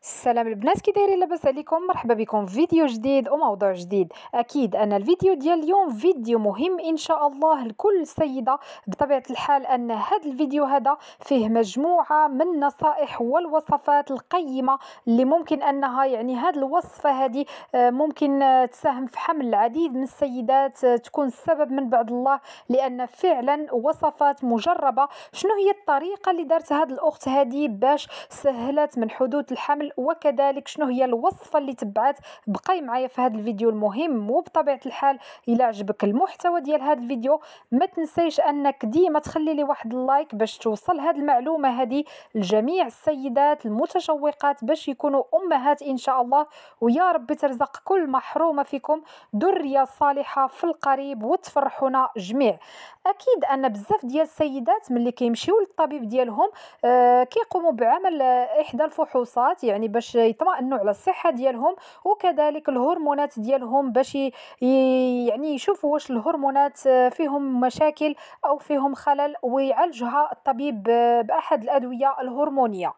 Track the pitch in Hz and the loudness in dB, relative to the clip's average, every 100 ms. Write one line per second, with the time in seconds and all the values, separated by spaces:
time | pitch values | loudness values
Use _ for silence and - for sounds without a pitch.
0 | - - 254 233 226 208 247 392 - 403 | -8 -4 0 0 -2 -2 0 0 0 2
1 | 403 392 359 339 285 269 - 330 370 370 | 2 2 0 0 -2 -2 -2 -4 -2 -4
2 | 233 226 220 214 196 196 339 330 302 226 | 0 -2 0 -2 -2 0 2 4 2 0
3 | 240 277 262 285 294 202 202 180 175 202 | 0 0 2 0 0 2 0 -2 -2 -2
4 | 175 - - 240 240 285 233 180 214 202 | -2 -4 -6 -4 -2 0 0 0 0 0
5 | 208 359 381 359 277 339 302 392 370 220 | 2 2 4 2 2 0 2 2 2 0
6 | 320 339 220 233 208 196 330 359 320 320 | 0 0 0 0 0 -2 -2 -2 -2 -4
7 | - 311 294 277 311 311 233 214 415 392 | -2 0 0 2 2 2 -2 -2 2 2
8 | 302 - 311 262 233 269 - - - 190 | -2 -2 -2 -2 -2 -2 -4 -16 -12 -4
9 | 277 277 247 254 - 285 254 254 240 226 | 0 0 -2 -8 0 0 2 -2 -2 -4
10 | - 415 302 262 302 285 277 277 247 294 | -2 -2 -2 -4 -2 0 2 2 2 -2
11 | - - - 269 220 226 220 240 311 349 | -6 -20 -2 0 2 2 0 0 0 2
12 | 302 302 302 262 339 330 285 - 311 302 | 2 2 2 2 0 0 -2 0 0 0
13 | 277 - 233 294 339 311 302 285 - 285 | -4 -4 0 0 0 -2 0 -2 2 2
14 | 285 262 - 359 311 262 262 269 - - | 2 -8 -4 -4 -2 -4 0 -2 -4 -10
15 | - 233 262 330 311 302 294 277 277 247 | 0 2 4 2 0 -2 0 0 -2 0
16 | 269 240 240 254 320 302 269 330 339 - | 0 0 -4 -2 -2 0 0 -2 -4 -4
17 | 294 262 262 240 285 - - 254 247 247 | -2 0 0 -2 -6 -10 -4 2 2 4
18 | 302 - 294 277 269 262 247 - 311 254 | -2 0 0 2 4 4 2 0 -2 -2
19 | 262 - - 320 254 220 233 254 330 254 | -6 -6 -4 -2 0 2 0 0 -2 -2
20 | 262 - 285 247 226 269 277 262 254 240 | -6 -4 -4 -4 2 2 2 0 2 2
21 | 240 - 277 - - 311 294 269 262 240 | -2 -2 -2 -4 -2 0 0 -2 0 0
22 | 226 247 262 277 - - _ 247 262 247 | 0 -2 0 -2 -4 -20 _ -2 -2 -6
23 | 247 - 370 294 247 294 302 247 247 311 | -10 -2 0 2 0 -2 -2 -2 -2 0
24 | 311 - 285 277 254 233 285 349 285 240 | -2 2 0 2 -2 0 0 0 0 0
25 | 277 - - - 370 415 392 403 - 277 | -2 -2 -18 -4 -2 2 2 0 0 -2
26 | 339 403 - 349 294 320 320 294 311 254 | -2 -6 -2 -2 0 -2 0 -2 0 0
27 | 320 302 - 269 277 269 294 202 254 294 | -2 -2 -2 0 0 0 -4 0 2 2
28 | - - - - 285 247 240 285 294 247 | -2 -18 -14 -4 -2 -2 -2 0 0 -2
29 | 220 - 254 285 277 254 - 294 294 - | -4 -2 -2 -2 -4 -8 -4 -4 -4 -4
30 | 262 330 302 254 277 277 277 - 294 247 | -4 0 -2 2 0 0 -8 -6 -4 0
31 | 262 233 311 370 - 311 277 254 214 202 | 0 0 -2 -4 -4 -4 -4 -8 -6 0
32 | 247 294 - - - 196 - 370 269 247 | 0 -2 -10 -16 -8 -6 -2 -2 -2 -4
33 | 262 254 254 220 214 202 226 214 208 202 | -4 -2 -2 -2 -6 0 0 2 -2 -2
34 | 330 247 208 277 339 - 302 269 269 - | -2 -2 0 -2 0 -2 0 -2 -6 -2
35 | 277 269 - - - 233 247 202 202 208 | 0 0 -6 -14 -2 2 2 0 -6 -2
36 | 202 220 370 - 359 349 269 302 269 302 | 0 0 -2 -2 -2 -2 -2 -2 0 -2
37 | 240 262 240 302 - - _ 240 370 - | -2 -4 0 -2 -2 -20 _ 0 0 -2
38 | 311 - 339 - 320 285 277 269 226 269 | -6 0 0 2 0 2 -2 -2 -2 2
39 | 359 302 302 330 311 302 285 285 226 247 | 2 2 -2 -4 -2 0 0 -2 -4 -4
40 | 254 277 311 208 214 - 233 214 - 339 | 0 0 0 -4 -4 -2 -4 -4 -2 -2
41 | 294 285 294 254 262 320 269 240 254 269 | 0 -2 2 0 0 0 0 0 -2 -2
42 | 294 - - 220 185 214 233 370 277 - | -4 -10 -8 -4 0 2 2 0 -2 -2
43 | - 294 269 247 285 294 226 214 294 269 | -4 -2 -2 2 2 2 -2 -2 -2 -2
44 | - 302 294 285 285 277 226 311 - 269 | -2 -2 -2 0 -2 -2 -2 -2 -2 -4
45 | 294 277 254 330 381 294 262 285 285 262 | 0 0 0 -2 0 0 2 0 -2 -4
46 | - 262 247 277 302 - - _ 226 254 | -2 0 2 2 0 -8 -20 _ 2 4
47 | 370 339 233 294 294 247 277 - - 381 | 2 2 -2 -2 -2 -2 -4 -6 -2 0
48 | 311 262 - 294 330 285 269 277 - 311 | 2 -2 -2 0 0 0 -2 -6 -2 -4
49 | 311 - _ 208 330 381 294 269 262 - | -4 -20 _ 0 2 2 2 2 0 2
50 | 285 277 285 - 269 - 349 320 - 269 | 0 0 -2 -2 -2 -2 -4 -2 0 0
51 | 277 269 214 359 - - 269 - 269 262 | -2 -6 -2 -2 0 0 0 0 -2 0
52 | 262 - 180 240 254 165 - - - - | -2 -4 -6 0 0 0 -10 -20 -20 -6
53 | 370 381 - 466 - 269 262 202 202 415 | -4 -2 0 0 2 0 -2 -4 -2 -2
54 | 247 277 311 - 302 269 247 415 - 247 | -2 -2 -2 0 -4 -2 0 -2 0 -2
55 | 233 240 240 233 - 427 392 - 311 294 | -2 0 -2 -2 2 2 0 -2 -2 -2
56 | 226 247 247 214 370 - - - 240 247 | -4 -2 -2 0 -2 -2 -20 -4 2 6
57 | 247 247 254 427 453 370 339 233 233 311 | 6 6 4 0 -2 0 0 2 2 2
58 | 381 320 254 247 247 294 302 240 311 311 | 0 0 2 2 2 0 -2 -2 -4 -2
59 | 320 262 233 - 254 359 247 208 226 220 | -2 -2 -2 0 0 0 -2 -2 -2 -4
60 | 233 240 226 226 339 349 254 269 202 202 | -2 2 2 2 0 0 -2 -2 0 0
61 | - 359 349 247 262 240 285 370 - - | -2 0 0 0 -2 0 -2 -2 -12 -8
62 | 359 415 370 294 302 294 302 254 262 359 | -2 0 0 2 0 0 -2 0 0 0
63 | 294 285 294 233 220 269 247 262 277 233 | 0 0 -2 -4 -2 -2 0 0 2 0
64 | 269 277 269 - - - 247 269 262 254 | 0 -2 -4 -6 -20 -2 2 4 4 4
65 | 254 247 240 220 311 277 - 392 294 302 | 2 0 -2 -2 -4 -4 -2 0 0 -2
66 | 285 240 214 330 269 269 285 277 269 254 | -2 -4 -2 -2 0 2 0 0 2 4
67 | 247 - 311 285 277 254 254 - 302 302 | 4 2 -2 -2 -2 0 0 2 0 0
68 | 302 294 - - - 294 - 285 277 269 | -4 -4 -14 -10 -4 -4 -2 -2 0 -2
69 | - 285 294 294 254 262 269 254 349 247 | -2 0 0 -2 -4 -2 0 0 0 -2
70 | 240 277 302 - - 240 285 226 196 233 | -2 0 0 -2 -4 -2 -2 -4 2 4
71 | 240 240 233 311 - 302 220 277 247 247 | 4 2 2 -4 0 -2 2 0 0 -2
72 | 269 269 254 247 302 277 240 196 170 | -2 0 -6 -2 -2 2 0 0 -6